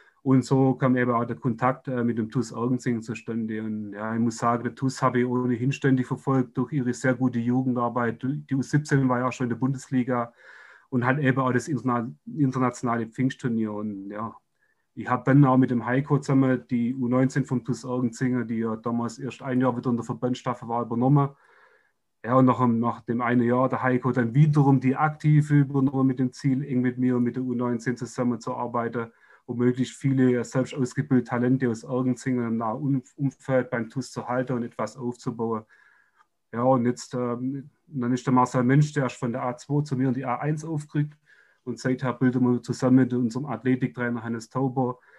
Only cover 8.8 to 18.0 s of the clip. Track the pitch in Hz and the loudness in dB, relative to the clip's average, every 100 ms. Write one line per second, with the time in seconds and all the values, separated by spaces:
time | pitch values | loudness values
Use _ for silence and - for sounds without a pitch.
8.8 | 147 143 131 123 127 - 123 113 131 131 | 2 2 2 0 -2 -2 -4 -2 -2 -2
9.8 | - 127 123 123 117 - - - - - | -2 -2 0 -2 -4 -10 -20 -20 -20 -20
10.8 | _ 127 123 151 135 131 127 123 143 135 | _ -2 0 2 2 2 2 0 0 -2
11.8 | 127 120 117 - - 156 135 127 127 - | -2 -2 -4 -10 -10 -2 0 2 0 0
12.8 | 123 117 113 - 127 - 123 113 110 104 | -2 -2 -4 -2 -2 -2 -4 -2 -2 -4
13.8 | 107 98 98 104 110 - _ _ _ _ | -8 -8 -10 -8 -10 -12 _ _ _ _
14.8 | _ - 107 123 135 139 139 131 127 120 | _ -10 -4 -2 4 6 6 6 4 0
15.8 | 113 127 147 143 - 135 135 127 - 123 | -2 -2 0 0 2 2 2 0 -2 -2
16.8 | 117 135 120 127 131 143 131 123 - 117 | -2 -2 0 2 2 0 -2 -2 -4 -6
17.8 | 127 127 | -6 -4